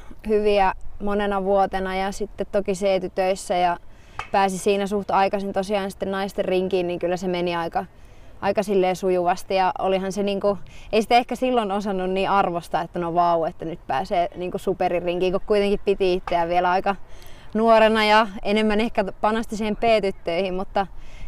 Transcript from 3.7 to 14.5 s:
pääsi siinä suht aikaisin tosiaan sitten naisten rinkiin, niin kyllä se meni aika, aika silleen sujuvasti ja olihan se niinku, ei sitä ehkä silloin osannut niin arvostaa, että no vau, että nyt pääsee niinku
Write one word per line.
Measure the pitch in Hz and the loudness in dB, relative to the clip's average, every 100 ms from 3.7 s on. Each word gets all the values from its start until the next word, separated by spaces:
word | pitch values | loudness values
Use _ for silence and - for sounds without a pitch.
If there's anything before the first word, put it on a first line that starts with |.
| 175 - - - - - | 0 -8 -18 -16 -14 -2
pääsi | 202 196 185 | 2 2 2
siinä | 208 202 196 | 0 0 0
suht | 208 190 | -2 0
aikaisin | 185 196 202 196 | 2 2 0 -2
tosiaan | 196 190 208 196 | -4 -2 -2 -4
sitten | - 196 | -6 -4
naisten | 190 196 - | -4 -4 -4
rinkiin, | 190 185 185 185 175 | 0 0 2 0 0
niin | 175 | -2
kyllä | 175 175 | -2 -2
se | 190 | -2
meni | 175 175 170 | -2 -2 -2
aika, | 170 190 180 - - - - - | -2 -4 -6 -14 -20 -20 -20 -4
aika | 196 208 | -2 0
silleen | 196 190 180 180 | 2 2 2 2
sujuvasti | 190 180 175 185 - | 0 2 2 0 0
ja | 190 185 - | 2 2 0
olihan | 190 190 190 | 0 0 -2
se | 190 | -2
niinku, | 202 196 202 196 - - - | -2 0 0 -2 -8 -14 -2
ei | 214 | 0
sitä | 208 240 | 4 4
ehkä | 247 247 | 4 -2
silloin | 254 247 202 | 0 0 0
osannut | 202 202 190 185 | -2 -2 -2 -2
niin | 190 180 | 0 2
arvostaa, | 196 190 170 - 160 | 2 2 -2 -4 -4
että | 165 180 | -4 -6
no | 170 | -2
vau, | 170 170 170 | 2 2 2
että | 160 - | 0 -4
nyt | 165 170 - | -10 -10 -4
pääsee | 135 185 185 175 - | -4 -2 -2 -2 -4
niinku | 180 | -6